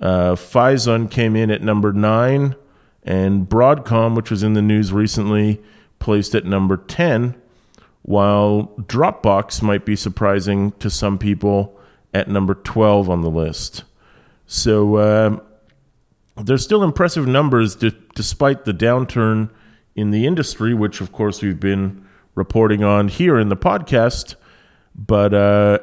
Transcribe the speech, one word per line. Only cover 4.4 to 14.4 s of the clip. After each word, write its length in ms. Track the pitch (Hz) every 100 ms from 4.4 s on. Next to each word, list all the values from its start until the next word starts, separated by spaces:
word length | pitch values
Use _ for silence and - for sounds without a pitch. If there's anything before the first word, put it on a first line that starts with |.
in 120 | 107
the 80 | 107
news 320 | 107 107 98
recently, 680 | 98 110 - 104 104 107 104 - _ _ -
placed 360 | - 104 98
at 120 | 117 90
number 320 | 98 95 95
ten, 560 | - - 175 113 120 - _ _ _ _ _ _
while 720 | - 101 101 104 104 104 107 -
Dropbox 840 | 98 117 160 - 110 98 104 -
might 240 | 104 101
be 100 | -
surprising 800 | 104 104 - 104 101 95 98 101 -
to 100 | 104
some 300 | - 104 98
people 600 | 104 101 101 101 98 - - _ _
at 140 | 95 -
number 240 | 98 95
twelve 560 | 95 - 110 107 101 92
on 100 | 87
the 100 | 82
list. 540 | 80 80 - - - - _ _ _ _ _